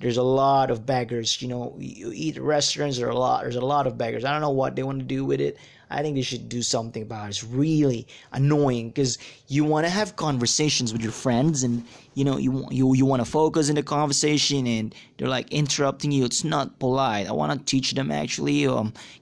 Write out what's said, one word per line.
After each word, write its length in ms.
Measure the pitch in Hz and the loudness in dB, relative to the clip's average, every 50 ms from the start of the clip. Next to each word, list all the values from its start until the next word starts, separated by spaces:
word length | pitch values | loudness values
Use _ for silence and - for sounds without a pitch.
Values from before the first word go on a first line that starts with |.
there's 180 | - 123 117 123 | -2 0 2 2
a 40 | 127 | 4
lot 480 | 127 131 135 135 139 139 135 135 127 | 4 4 4 6 6 6 6 4 2
of 140 | 123 113 110 | 0 -2 -2
beggars. 560 | 135 135 127 123 113 123 117 113 110 - - | -2 -2 0 -2 -2 -4 -4 -2 -2 -4 -4
You 80 | 127 123 | -4 -6
know, 260 | 123 123 120 123 - - | -6 -6 -8 -8 -10 -10
you 340 | - 131 - - 92 - - | -12 -12 -12 -12 -10 -10 -8
eat 220 | - 156 156 143 | -6 -6 -6 -6
at 60 | 131 131 | -4 -2
restaurants, 560 | 143 151 147 139 - - 151 147 143 135 123 | 0 2 2 2 0 0 -2 -2 -2 -2 -2
there 80 | 120 | -2
are 40 | 120 117 | -2 0
a 60 | 123 | 0
lot, 260 | 127 127 127 127 127 | 2 2 0 0 -2
there's 120 | 127 120 | -2 -4
a 60 | 123 127 | -2 -2
lot 220 | 135 143 147 135 | 0 2 2 0
of 100 | 131 113 | 0 -2
beggars. 300 | 117 120 113 117 117 117 | -2 -4 -4 -4 -4 -2
I 60 | 135 147 | -2 -2
don't 100 | 151 151 | 0 0
know 80 | 151 | 0
what 260 | 143 135 131 131 127 | 0 0 0 0 -2
they 60 | 131 131 | -4 -4
wanna 220 | 135 135 135 131 | -4 -4 -6 -6
do 200 | 127 135 135 135 | -4 -4 -2 0
with 160 | 135 139 135 | 0 0 0
it. 160 | 143 143 143 - - - - - - - 143 | 0 -2 -4 -6 -12 -20 -20 -20 -14 -8 -6
I 100 | 143 147 | -4 -2
think 120 | 156 143 | -2 -2
they 80 | 135 123 | -2 -2
should 260 | - 135 117 117 113 | -2 -4 -8 -8 -8
do 140 | 117 120 117 | -6 -4 -2
something 400 | - - 120 113 113 - 120 107 | -2 -2 -2 -2 -4 -8 -10 -10
about 240 | 110 117 107 104 | -10 -10 -10 -10
it. 20 | 104 | -8
It's 120 | 98 - 110 | -8 -10 -8
really 640 | 113 120 131 147 160 160 151 147 139 123 113 123 - - - - - - | -4 -2 0 2 2 4 4 4 4 2 0 -4 -10 -16 -20 -18 -8 -2
annoying 600 | 131 135 143 151 147 147 135 123 117 113 117 117 | 2 2 4 4 4 4 4 2 0 -2 -4 -2
'cause 260 | 143 139 123 120 - - - - - _ - | 0 0 0 0 -4 -8 -14 -20 -20 _ -2
you 160 | 135 143 151 | 0 2 2
wanna 240 | 151 151 156 160 170 | 4 2 2 2 2
have 260 | 180 208 214 196 - | 0 0 -2 -2 -4
conversations 800 | - 165 156 139 123 120 113 - - 151 151 - - 127 113 110 | -4 -2 -2 0 0 0 0 0 2 2 0 0 0 -2 -2 -2
with 100 | 117 113 | -4 -4
your 80 | 107 | -4
friends, 540 | - - - 135 120 120 139 160 160 135 127 | -6 -4 -2 0 2 2 2 2 2 2 0
and, 180 | 123 120 117 117 - - - - - - | 0 -2 -2 -4 -8 -16 -20 -20 -10 -4
you 100 | 139 139 | -2 0
know, 120 | 139 131 | 0 0
you 160 | 139 135 131 131 | 0 0 0 0
wa-, 160 | 131 - - | -2 -4 -4
you, 240 | - 127 131 131 131 | 0 2 4 4 6
you 100 | 131 135 | 6 6
wanna 200 | 135 135 123 117 | 4 4 2 0
focus 440 | - - 151 156 160 160 165 151 143 | 0 2 2 4 4 4 4 2 2
in 60 | 151 | 2
the 80 | 147 143 | 0 0
conversation, 840 | - 151 147 151 143 139 - - 151 151 143 - - 143 139 127 120 | 0 0 0 0 0 2 2 2 2 2 2 2 2 0 0 0 0
and 260 | 117 110 110 110 - - - - _ - | 0 -2 -2 -4 -8 -12 -20 -20 _ -6
they're, 80 | - 127 | -4 -2
like, 240 | 131 123 120 - 151 | -2 -2 -4 -2 -2
interrupting 600 | 151 151 139 - - 143 135 135 135 - 147 143 | 0 0 0 0 2 2 0 0 0 0 0 2
you. 120 | 135 127 | 2 2
It's 200 | 120 - - - | 2 0 0 -2
not 340 | 151 156 147 131 131 - - | 0 0 0 -2 -4 -4 -4
polite. 480 | 131 127 127 135 135 123 107 104 98 90 | 0 0 2 2 2 2 0 0 -2 -2
I 40 | 113 | -2
wanna 240 | 147 151 151 151 131 | -2 0 -2 -2 -4
teach 360 | - - - 135 131 - - | -2 0 0 0 0 0 -2
them, 180 | 135 135 147 151 | -2 -2 -2 -2
actually, 560 | 147 151 - - - 147 143 143 147 143 135 | -2 -4 -4 -4 -4 -2 0 2 2 2 2
um, 240 | 127 120 110 110 - - - - - - | 2 0 -2 -4 -6 -8 -16 -20 -20 -12